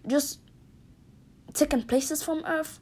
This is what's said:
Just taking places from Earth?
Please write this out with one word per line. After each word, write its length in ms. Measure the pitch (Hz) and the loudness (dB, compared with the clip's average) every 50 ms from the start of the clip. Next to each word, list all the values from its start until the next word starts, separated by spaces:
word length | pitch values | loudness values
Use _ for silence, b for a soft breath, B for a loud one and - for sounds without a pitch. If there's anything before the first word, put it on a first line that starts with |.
| - | 0
Just 320 | - 254 294 277 - - - - - - - - - - - - - - - - - - - - - - - - - - | 2 2 2 2 0 -8 -12 -16 -20 -20 -20 -20 -20 -20 -20 -20 -20 -20 -20 -20 -20 -20 -20 -20 -20 -20 -20 -20 -8 2
taking 280 | - 294 294 285 240 | 2 2 4 4 0
places 400 | 226 - 240 269 269 - 311 302 | 0 2 0 0 0 0 -4 -4
from 220 | - 330 320 311 320 | -2 -2 -4 -4 -2
Earth? 340 | - 330 311 311 - - - | -2 -2 -2 -4 -6 -10 -20